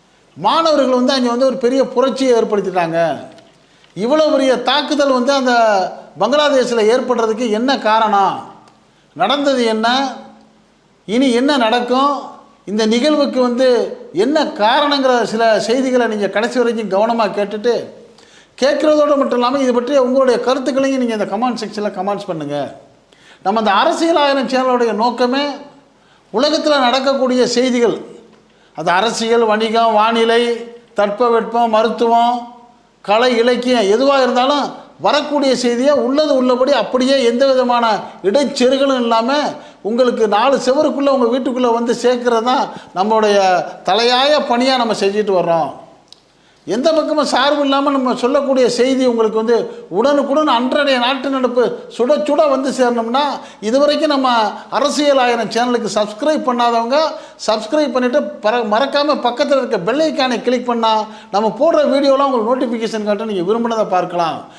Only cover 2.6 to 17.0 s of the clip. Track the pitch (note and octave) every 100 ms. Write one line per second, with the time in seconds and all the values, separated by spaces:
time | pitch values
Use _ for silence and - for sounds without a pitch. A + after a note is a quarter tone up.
2.6 | F#3 F3+ E3 E3 E3 B2 - - - _
3.6 | _ _ _ - A3 D4+ D4+ C#4 C4+ A#3+
4.6 | B3+ C#4 C4+ C#4+ C#4+ B3+ B3 C#4 B3+ A#3+
5.6 | A3+ G3 F3 - - C#3+ G3+ D4 D4 C4+
6.6 | A#3 A#3 G#3+ B3+ B3 A#3 A3+ A3 B3 G#3+
7.6 | B3+ B3+ G#3+ A3 A3 G3+ F#3 C3+ - -
8.6 | - _ _ _ _ D3 F#3+ C#4+ C#4+ C4
9.6 | A3+ A3 A3+ A#3+ C4+ - - - _ _
10.6 | _ _ _ _ - A3+ C4+ A#3 C#4 C#4+
11.6 | A3 A#3+ A#3+ B3+ C#4 C#4 - - - _
12.6 | - G#3+ A3 A#3 D4 D4 C4+ B3+ B3 A#3+
13.6 | B3+ A#3+ - - - D3+ A#3+ D#4 C4 G#3
14.6 | G#3 C#4 D4 C#4+ B3+ B3 G3+ A3 A3+ G#3
15.6 | - B3+ C4 B3 A#3 G#3+ G3+ G3+ G#3+ B3+
16.6 | A#3 A3+ G#3 F#3+